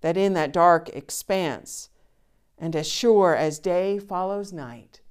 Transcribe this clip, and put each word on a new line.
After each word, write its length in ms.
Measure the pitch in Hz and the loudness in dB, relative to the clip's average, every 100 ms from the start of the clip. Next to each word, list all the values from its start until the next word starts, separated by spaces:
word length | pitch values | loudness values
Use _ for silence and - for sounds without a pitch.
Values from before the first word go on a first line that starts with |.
that 160 | 160 170 | -2 0
in 160 | 196 | 0
that 180 | 185 151 | 0 -2
dark 380 | 165 175 165 165 | 4 6 6 2
expanse, 1000 | - - - - 190 170 120 - - - _ _ _ _ _ _ _ | -14 -12 -14 -4 -2 -2 -6 -12 -18 -18 _ _ _ _ _ _ _
and 180 | 165 156 | -6 -6
as 120 | 151 | -6
sure 480 | - 240 220 185 147 | -2 4 6 6 4
as 240 | 156 151 | 0 -2
day 400 | 196 180 190 202 | -2 0 0 -4
follows 520 | 202 180 185 202 202 | -6 -6 -4 -6 -10
night 500 | 175 127 117 - _ - | -12 -14 -16 -20 _ -20